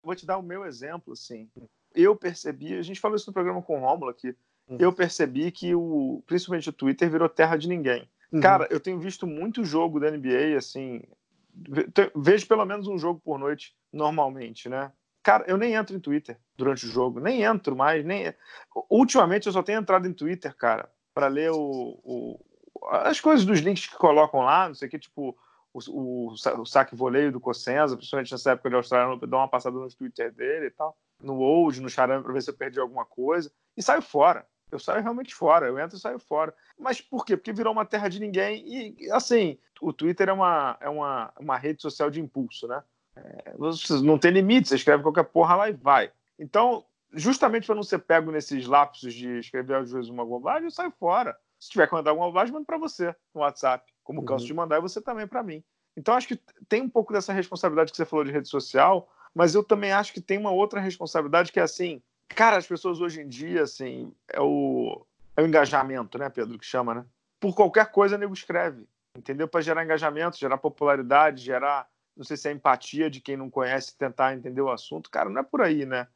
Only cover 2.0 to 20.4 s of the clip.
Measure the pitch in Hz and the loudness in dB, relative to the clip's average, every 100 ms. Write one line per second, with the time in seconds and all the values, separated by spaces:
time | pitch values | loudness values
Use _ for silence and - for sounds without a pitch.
2 | 185 208 180 170 156 135 151 185 170 190 | 4 4 -2 -8 -12 -12 -10 -8 -8 -6
3 | 208 214 208 196 180 180 175 151 131 156 | -4 -4 -4 -4 -4 -6 -6 -4 -2 -2
4 | 135 - 127 127 _ _ _ 127 175 180 | -4 -8 -12 -12 _ _ _ 0 0 2
5 | 175 - 151 127 170 175 175 175 170 151 | -2 0 -2 -2 -4 -6 -2 -2 0 -2
6 | 135 123 - 175 175 175 156 143 135 139 | -2 -6 -4 -4 -2 -6 -6 -2 -2 2
7 | 170 156 165 - 160 165 160 180 135 120 | 0 2 0 4 4 4 -2 -2 -2 -2
8 | - _ _ 160 185 190 - 156 - 185 | -4 _ _ 4 6 6 4 -2 -4 -6
9 | 180 185 180 151 196 226 196 156 170 151 | -8 -8 -8 -6 -6 -4 -2 0 0 0
10 | 147 151 127 127 156 143 127 - 131 120 | -2 -2 -2 0 2 0 -4 -12 -10 -12
11 | - _ _ _ _ - 165 139 - - | -14 _ _ _ _ -20 -8 -4 0 2
12 | 196 151 143 208 - 220 196 208 202 190 | 2 2 4 4 4 0 2 -4 -6 -4
13 | 160 170 160 143 139 151 - _ _ 151 | -4 -6 -6 -6 -4 -6 -10 _ _ -2
14 | 151 156 139 135 117 113 123 131 135 _ | -2 0 -2 -4 -14 -14 -10 -8 -10 _
15 | _ _ - 185 - 190 233 220 208 190 | _ _ 4 4 4 0 2 0 -2 -8
16 | 147 147 - 117 _ - 135 131 117 113 | -4 -4 -4 -18 _ -4 -2 -2 -4 -2
17 | 127 120 165 254 214 220 - 131 139 160 | -2 -2 -2 0 2 0 -2 0 2 2
18 | 151 101 80 - - - - - - 220 | -2 -4 -6 -8 -20 -20 -14 -12 2 4
19 | 262 262 175 202 208 185 185 220 196 190 | 6 6 6 4 0 -2 0 -2 2 2
20 | 185 175 151 180 | 2 -4 -6 -6